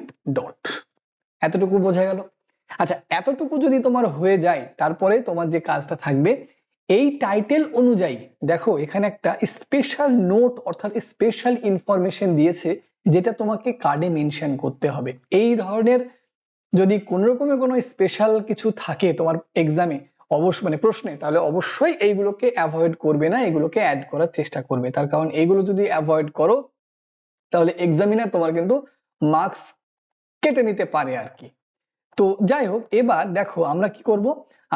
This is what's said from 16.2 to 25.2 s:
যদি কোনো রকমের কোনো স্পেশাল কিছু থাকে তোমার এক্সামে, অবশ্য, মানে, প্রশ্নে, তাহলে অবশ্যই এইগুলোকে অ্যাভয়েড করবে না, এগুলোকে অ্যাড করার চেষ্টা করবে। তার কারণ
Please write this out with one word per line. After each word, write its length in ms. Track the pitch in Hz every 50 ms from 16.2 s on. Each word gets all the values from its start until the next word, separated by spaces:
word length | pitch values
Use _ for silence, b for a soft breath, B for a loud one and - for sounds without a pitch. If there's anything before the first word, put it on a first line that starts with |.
| _ _ _ _ _ _ _ _ _ _ - 175
যদি 160 | 190 190 208 208 202 -
কোনো 140 | - 185 196 233
রকমের 280 | 254 247 285 285 277 254 262
কোনো 120 | 254 254 247 247 254 -
স্পেশাল 400 | _ 196 180 - - 214 220 220 220 214 220
কিছু 180 | 214 - - 220 214 - -
থাকে 260 | - 151 - - 180 156 -
তোমার 160 | 170 160 165 170 - _ _ 180 165
এক্সামে, 360 | 156 151 160 175 170 151 135 139 b b b b b - 147
অবশ্য, 220 | 160 185 170 - 208
মানে, 100 | 180 156 151 226
প্রশ্নে, 280 | 220 220 - - 208 147 139
তাহলে 180 | - 151 151 170 170 151
অবশ্যই 440 | 151 185 - - - - 269 339 330 - 202
এইগুলোকে 400 | 208 208 190 202 208 202 - - 247 240
অ্যাভয়েড 380 | 190 165 156 151 165 165 170 165 - -
করবে 220 | 151 151 147 151 160 190
না, 60 | 254 254 196
এগুলোকে 300 | 160 156 151 160 - 220 208
অ্যাড 160 | 165 143 135 135 - -
করার 180 | 143 165 165 - -
চেষ্টা 220 | 147 - - 139 127 -
করবে। 200 | 135 123 123 127 131
তার 100 | 147 147 147 151
কারণ 160 | 151